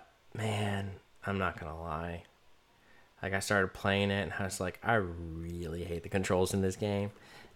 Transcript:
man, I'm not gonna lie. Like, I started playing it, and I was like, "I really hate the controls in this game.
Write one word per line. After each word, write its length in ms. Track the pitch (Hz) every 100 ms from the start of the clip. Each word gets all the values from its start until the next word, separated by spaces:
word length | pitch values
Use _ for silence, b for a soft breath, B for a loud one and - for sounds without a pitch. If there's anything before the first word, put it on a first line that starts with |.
| - _ -
man, 600 | - 110 104 104 101 98 95 - - -
I'm 100 | 98
not 220 | 90 82
gonna 200 | 82 80
lie. 440 | 82 78 85 85 - _ - - _ _ - - - -
Like, 120 | 95
I 60 | 98
started 340 | - 101 92
playing 380 | - 101 98 101
it, 120 | 98
and 100 | 92 -
I 40 |
was 160 | 98 -
like, 200 | 92 -
"I 120 | - 117
really 880 | 90 85 85 82 85 85 85 85
hate 200 | 87 85
the 60 | 87
controls 440 | 98 92 92 92
in 80 | 101
this 140 | 95 92
game. 360 | 104 101 101 - b b b